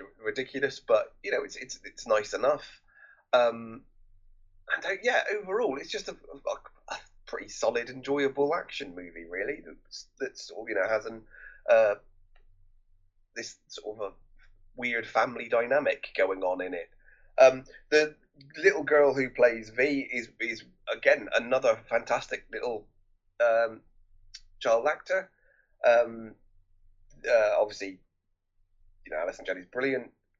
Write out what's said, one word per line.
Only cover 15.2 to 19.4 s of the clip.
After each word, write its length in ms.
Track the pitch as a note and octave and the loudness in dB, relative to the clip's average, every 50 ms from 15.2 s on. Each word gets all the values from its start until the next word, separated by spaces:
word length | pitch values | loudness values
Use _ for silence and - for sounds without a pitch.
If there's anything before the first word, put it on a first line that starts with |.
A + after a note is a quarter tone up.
| A2+ C3 A#2+ A#2 A#2+ A2+ | 0 0 -2 -6 -6 0
dynamic 600 | A#2+ A#2 A#2+ A#2+ C3 D3 C#3 A2 - - - - - - | 0 0 2 2 2 2 2 2 -2 -2 -6 -8 -2 0
going 240 | F#2+ F#2+ F#2+ F#2 | 0 0 0 0
on 200 | F#2 F2+ F#2 F2+ | -2 -2 -2 -2
in 120 | F#2 F#2 F2+ | -4 -6 -8
it. 160 | E2+ E2 - _ - _ - - _ _ - _ - | -8 -10 -12 _ -20 _ -20 -20 _ _ -4 _ 8
Um, 240 | C3 C3 C3 C3 C3+ - - - - - | 8 8 8 6 -4 -14 -20 -20 -4 2
the 240 | D3+ D3+ D#3 D3+ D3+ _ _ _ _ - - - - D3+ | 4 4 4 2 -2 _ _ _ _ -20 -20 -20 -4 2
little 260 | D#3 F#3+ - D#3+ D3 | 4 4 4 4 2
girl 300 | C#3 D3+ D3 D3 C#3 B2+ | 4 6 6 6 6 4
who 160 | C#3 C3 B2+ | 2 -2 -2
plays 400 | A#2 B2+ | 2 4